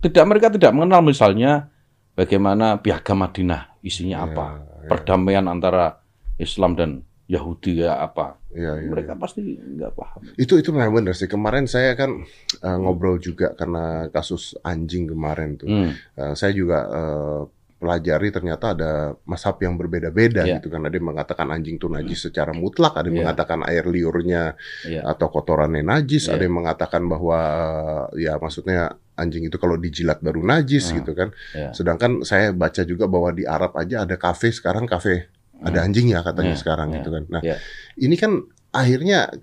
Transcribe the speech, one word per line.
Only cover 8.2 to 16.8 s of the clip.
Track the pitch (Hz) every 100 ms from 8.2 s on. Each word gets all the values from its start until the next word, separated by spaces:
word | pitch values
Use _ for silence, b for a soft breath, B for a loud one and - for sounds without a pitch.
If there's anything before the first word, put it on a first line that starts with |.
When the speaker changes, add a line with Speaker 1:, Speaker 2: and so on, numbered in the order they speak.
| 71 71 -
Speaker 2:
Iya, | 82 82 76
iya, | -
Speaker 1:
Mereka | 160 -
Speaker 2:
iya. | -
Speaker 1:
pasti | - - 202
nggak | - - - 62
paham. | - - - B
Speaker 2:
Itu, | - 123 170
itu | 156
memang | 151 113
benar | 113 95
sih. | 87 92
Kemarin | 104 107 131 131
saya | 123 131
kan, | 123 135 110
eh, | 85 b b -
Speaker 1:
Hmm. | 92 90
Speaker 2:
ngobrol | 92 87 92 90
juga | 87 80 90
karena | - 82 85 82 82 80
kasus | - - 87 - -
anjing | 82 82 82 90 80
kemarin | 80 78 78 78 73
tuh. | 95
Speaker 1:
Hmm. | 104 87
Speaker 2:
Eh, | - - - 71
saya | 73 98
juga, | 98 87 80